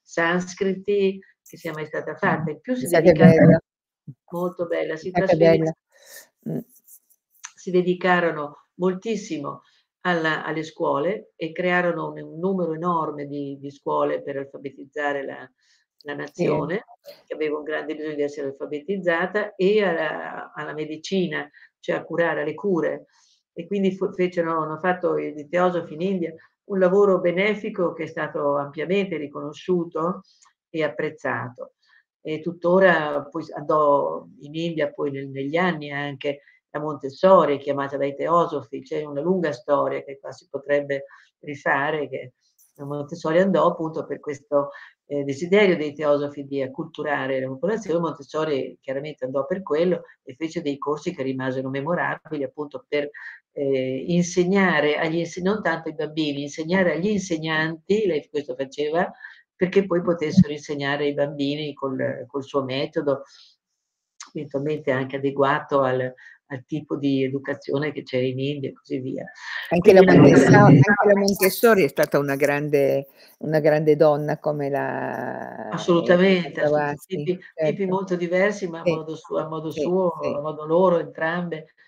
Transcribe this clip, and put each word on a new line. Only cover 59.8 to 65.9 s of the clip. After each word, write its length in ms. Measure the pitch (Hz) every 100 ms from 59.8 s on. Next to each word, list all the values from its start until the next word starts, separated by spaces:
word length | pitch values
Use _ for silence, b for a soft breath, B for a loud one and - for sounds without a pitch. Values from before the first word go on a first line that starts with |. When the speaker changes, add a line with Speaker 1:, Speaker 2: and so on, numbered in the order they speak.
| 190
Speaker 1:
poi 160 | 175
potessero 520 | 175 170 156 - 147
insegnare 500 | 147 147 147 143 143
ai 100 | 147
bambini 600 | 143 143 151 139 147 151
col, 500 | 139 135 131 127 139 123
col 180 | 139 123
suo 180 | 143
metodo, 600 | 131 131 156 165 143 131 - b b b _ _ _ _ _ - -
eventualmente 580 | 170 143 139 147 151 147
anche 260 | 131 131 135
adeguato 640 | 139 135 139 151 147 143
al, 320 | 131